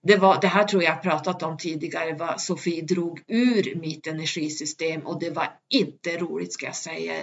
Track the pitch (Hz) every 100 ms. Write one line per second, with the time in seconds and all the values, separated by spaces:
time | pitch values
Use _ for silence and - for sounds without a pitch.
0 | 180 202 190 151 185 185 208 196 165 165
1 | 185 151 180 170 160 160 160 160 165 165
2 | 160 151 165 - - 170 180 165 160 175
3 | 170 165 - 226 247 220 - 170 160 147
4 | 160 156 160 - 151 151 151 - 165 160
5 | 147 170 170 156 156 - _ 262 - -
6 | 170 170 175 160 180 - 131 139 160 160
7 | 165 156